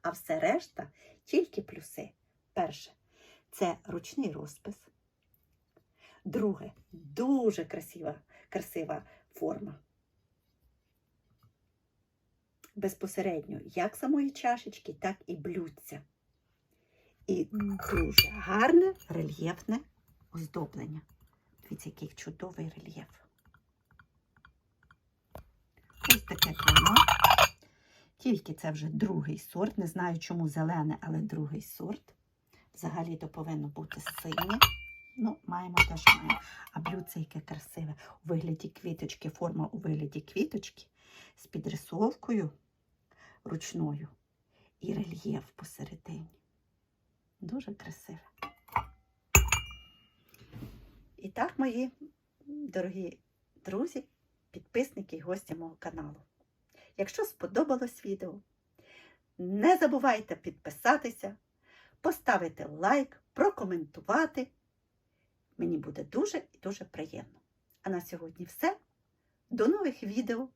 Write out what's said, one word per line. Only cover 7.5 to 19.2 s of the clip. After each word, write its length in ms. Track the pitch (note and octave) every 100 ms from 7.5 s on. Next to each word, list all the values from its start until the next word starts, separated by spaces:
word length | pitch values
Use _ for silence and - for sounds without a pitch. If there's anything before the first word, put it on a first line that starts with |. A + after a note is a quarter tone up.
| G3+
красива, 500 | D#3+ - - E3+ D3+ D3+ _ - _
красива 560 | - - - D#3 D3+ - - _
форма. 400 | - D#3+ - G#3 D3 _ _ _ _ _ _ _ _ _ _ _ _ _ _ _ _ _ _ _ _ _ _ _ _ _ _ _ _ - G#3
Безпосередньо 840 | G3 - G3 - F#3+ E3 - D3+
як 320 | - - G#3+ -
самої 340 | C4+ D4 C#4
чашечки, 600 | - A#3+ A#3+ - - -
так 240 | D#3 F#3+ G3 -
і 100 | E3+
блюдця. 680 | D3+ F3 D#3+ - - C#3+ - _ _ _ _ _ _ _ _ _ _ _ -
І 220 | F#3 -
дуже 760 | G#3 G3+ G3 - F#3 D#3 - -
гарне 680 | G#3 F#3 G3+ B3+ E4+ F#4+ F#4 -
рельєфне 720 | E3